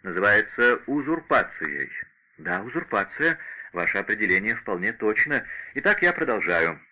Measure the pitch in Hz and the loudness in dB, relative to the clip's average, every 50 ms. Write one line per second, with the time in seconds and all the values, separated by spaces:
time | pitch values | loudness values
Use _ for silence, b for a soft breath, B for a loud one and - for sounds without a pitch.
0 | - 95 85 90 98 101 104 107 107 - - - 120 123 120 - - - 139 147 | -8 -4 -2 2 4 6 6 4 4 0 0 4 4 4 4 2 -2 -4 -2 -2
1 | 131 143 165 160 156 - 147 127 - - - - 82 76 73 71 71 - - - | 0 -2 -4 -4 0 2 2 2 2 0 -6 -8 -8 -8 -6 -6 -8 -8 -8 -12
2 | - _ _ _ _ _ _ - 80 85 87 92 104 127 - 170 165 - - 101 | -12 _ _ _ _ _ _ -12 -6 -4 -4 -4 -4 -4 -6 -6 -6 -2 -2 -2
3 | 95 - - - 147 165 160 B B B B B B B - 87 85 82 - 98 | -2 -2 -4 -2 0 0 0 B B B B B B B -4 -2 -2 0 0 -2
4 | 98 - 107 107 107 98 92 95 98 113 113 107 - - 98 87 92 107 113 - | -2 -2 -2 -2 2 2 2 2 2 0 -4 -4 -4 -6 -4 -2 -2 -4 -4 0
5 | 110 107 107 - - 151 147 123 B B B B B B B 139 - 196 202 - | 0 0 2 2 2 2 0 -4 B B B B B B B 0 2 2 2 4
6 | 175 175 170 - 160 135 113 101 85 85 87 82 82 82 80 78 _ _ | 2 2 2 2 0 0 0 0 0 2 2 4 2 2 0 -4 _ _